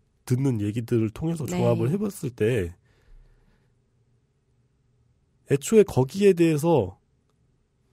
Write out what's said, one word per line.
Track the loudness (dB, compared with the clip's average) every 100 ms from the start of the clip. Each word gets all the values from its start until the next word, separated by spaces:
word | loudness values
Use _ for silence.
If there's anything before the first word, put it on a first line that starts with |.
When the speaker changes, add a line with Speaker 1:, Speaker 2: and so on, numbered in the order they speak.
| _ _ -4
Speaker 1:
듣는 | -2 0 -2
얘기들을 | -2 -4 -2 0 -2
통해서 | -4 -6 -6
Speaker 2:
네. | -6 -2
Speaker 1:
종합을 | 0 0 0
해봤을 | -2 -4 -8 -10
때 | -2 0 0 -4 -8 _ _ _ -20 -20 _ _ _ _ _ _ _ _ _ _ _ _ _ _ _ _ _ _ _ _ _ -4
애초에 | -4 2 4
거기에 | 4 2 -2 2 4
대해서 | 4 2 2 2 2 0 -6 _ _ _ _ _ _ _ _ _